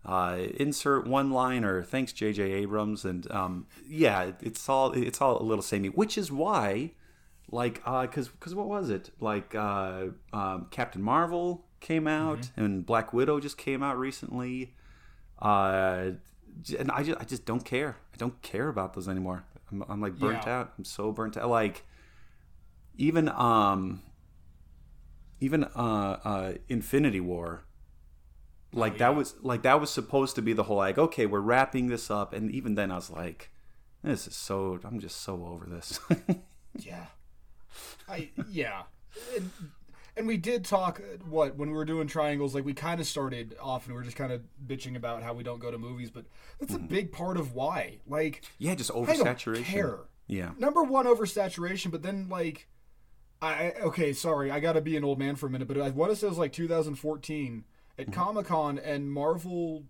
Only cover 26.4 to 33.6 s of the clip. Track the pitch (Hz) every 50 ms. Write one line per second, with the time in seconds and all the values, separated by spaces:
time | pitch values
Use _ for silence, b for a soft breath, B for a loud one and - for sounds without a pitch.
26.4 | 95 95 - - - - 127 117 - - - 139 151 139 104 95 90 87 87 85
27.4 | 85 85 85 82 - - - - - - - - - - - - - - - -
28.4 | - - - - - - - 117 113 110 101 107 120 120 143 151 135 - - -
29.4 | - 127 123 113 - 131 135 151 147 143 - - 110 - - 139 135 127 - -
30.4 | 110 107 110 107 101 107 107 98 98 95 98 - 156 160 - - 117 101 101 101
31.4 | 101 110 120 127 135 135 - 135 123 123 120 113 - - 107 104 101 95 - 104
32.4 | 110 110 113 131 - 117 104 104 101 95 92 90 90 - 82 82 85 87 82 -
33.4 | - - - -